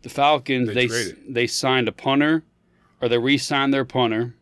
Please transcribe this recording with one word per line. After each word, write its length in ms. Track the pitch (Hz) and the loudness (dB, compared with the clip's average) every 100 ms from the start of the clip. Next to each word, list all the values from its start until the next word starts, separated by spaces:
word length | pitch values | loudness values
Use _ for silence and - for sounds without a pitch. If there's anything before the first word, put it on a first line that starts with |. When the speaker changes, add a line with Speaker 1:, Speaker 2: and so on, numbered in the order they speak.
Speaker 1:
The 80 | 127 | -10
Falcons, 580 | - 143 151 127 131 120 | 0 2 2 0 -2 0
Speaker 2:
They 60 | |
Speaker 1:
they, 120 | 110 123 | 0 0
s-, 60 | |
Speaker 2:
traded. 420 | 113 98 - - 120 | -2 -6 -8 -6 -2
Speaker 1:
they 120 | 120 | 0
signed 400 | - 135 131 117 | 0 0 0 0
a 60 | |
punter, 500 | - 139 139 147 160 - _ _ _ _ _ | -4 -2 2 2 0 -4 _ _ _ _ _
or 60 | 123 | 0
they 100 | 120 | 0
re-signed 560 | 123 139 - 143 139 | 2 0 0 0 2
their 120 | 139 131 | 0 0
punter. 500 | 131 120 110 120 - | 0 0 0 -4 -8